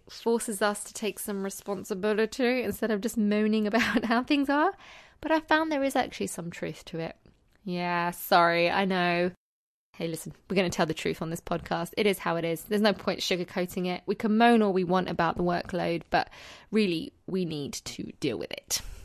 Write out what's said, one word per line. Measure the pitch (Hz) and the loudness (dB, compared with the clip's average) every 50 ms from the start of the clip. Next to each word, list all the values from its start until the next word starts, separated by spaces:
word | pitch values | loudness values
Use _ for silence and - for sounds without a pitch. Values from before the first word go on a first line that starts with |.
| _ - | _ -20
forces | - - - 233 233 226 - 240 208 196 | -14 -6 -2 0 0 0 -2 -4 -4 0
us | 220 208 208 - - | 0 0 0 -2 -6
to | - - | -12 -10
take | - 220 202 - - | -6 -6 -6 -6 -6
some | - 220 202 196 | -6 -6 -6 -6
responsibility | 196 196 - - - 196 202 190 - - 214 185 190 214 214 202 220 214 - - 247 240 254 254 220 | -6 -6 -8 -8 -8 -8 -8 -6 -6 -8 -6 -2 -2 0 0 2 0 0 0 0 0 0 0 0 -2
instead | 202 196 - 226 220 | -4 -4 -2 -2 -2
of | 214 196 | -2 -2
just | 196 226 - 233 | -2 -4 -2 0
moaning | 208 208 208 208 214 214 214 220 214 208 | 0 2 2 2 2 2 2 2 2 2
<laughs> | |
about | 226 233 226 214 - 240 233 | 2 2 2 2 0 0 0
how | 214 233 240 254 | 2 0 0 2
things | - 302 285 277 277 | 2 2 2 2 2
are, | 277 294 320 392 392 - - - - - - - - _ | 2 4 2 2 0 -2 -10 -20 -20 -20 -20 -20 -16 _
but | - 302 | -2 0
I | 320 320 | 2 2
found | 320 - 311 311 320 320 | 2 4 2 2 2 2
there | 311 269 269 | 0 0 0
is | 277 - | 2 2
actually | 262 - - - - 196 185 | 0 0 0 -2 -6 -6 -6
some | - - 165 170 | -6 -6 -8 -8
truth | - - 175 165 151 - - | -8 -6 -6 -8 -8 -8 -12
to | - - 165 | -10 -8 -6
it. | 165 - - _ _ - - _ _ _ _ _ - 190 | -6 -8 -10 _ _ -20 -20 _ _ _ _ _ -8 -6
Yeah, | 180 175 175 175 175 175 175 175 | -4 -2 -2 0 0 0 0 -2
sorry, | 175 - - - 202 175 170 170 170 170 170 170 | -2 -4 2 6 6 8 8 6 6 4 4 4
I | - 190 196 | 2 2 2
know. | 185 190 180 175 175 175 175 175 180 175 - _ _ _ _ _ _ _ _ _ _ - - | 2 2 2 2 2 2 2 0 0 -2 -6 _ _ _ _ _ _ _ _ _ _ -12 -8
Hey, | 170 165 | -8 -6
listen, | 160 160 - 160 - _ _ - | -6 -6 -8 -10 -14 _ _ -2
we're | 196 | 0
gonna | 196 185 175 | 0 0 2
tell | - - 175 | 2 0 0
the | 156 160 | 0 0
truth | - - 170 156 - | -2 -2 -4 -4 -4
on | 170 160 | -4 -6
this | 165 - | -8 -8
podcast. | - - 175 165 - - 175 165 170 - - - | -6 -4 -4 -4 -4 -4 -4 -4 -4 -4 -2 0
It | 220 208 | 2 2
is | 185 - | 0 0
how | - 175 165 170 | 0 -2 -2 0
it | 165 | 0
is. | 165 165 160 | -2 -4 -4
There's | - - 208 202 | -4 -2 0 2
no | 214 214 196 | 4 4 2
point | - - 202 180 - | 2 0 -2 -2 -2
sugarcoating | - - - 180 180 - - 190 180 180 - 190 180 180 | -2 -2 -2 -2 -2 -4 -4 -4 -4 -2 -2 -4 -4 -4
it. | 180 - - | -4 -4 -4
We | - 202 | -4 -4
can | - - 208 214 220 | 0 0 2 4 6
moan | 233 240 240 220 | 6 8 8 6
all | 214 202 | 6 4
we | 180 190 185 | 2 2 2
want | 170 185 185 - - | 2 2 2 2 0
about | 170 - 170 160 - | 0 0 0 0 0
the | - 175 | 0 0
workload, | 175 175 - - - 190 170 170 170 170 165 - _ | 0 0 -2 -2 -4 -4 -2 -2 -2 -2 -4 -2 _
but | - 165 - - - - - - - - - - | 0 0 0 0 -6 -18 -20 -20 -20 -20 -8 -2
really, | - 220 214 185 165 160 - - - _ _ | 2 2 4 4 2 -2 -4 -8 -14 _ _
we | - 170 190 180 | -4 -2 -2 -2
need | 160 156 147 143 - - | -2 -4 -6 -6 -8 -8
to | - - - - - - - - - | -10 -10 -12 -10 -10 -10 -12 -8 -4
deal | - 135 107 78 | -2 -2 -2 -2
with | - - | -6 -8
it | - - - - - - - - - - - | -10 -10 -8 -6 -6 -6 -6 -8 -14 -14 -14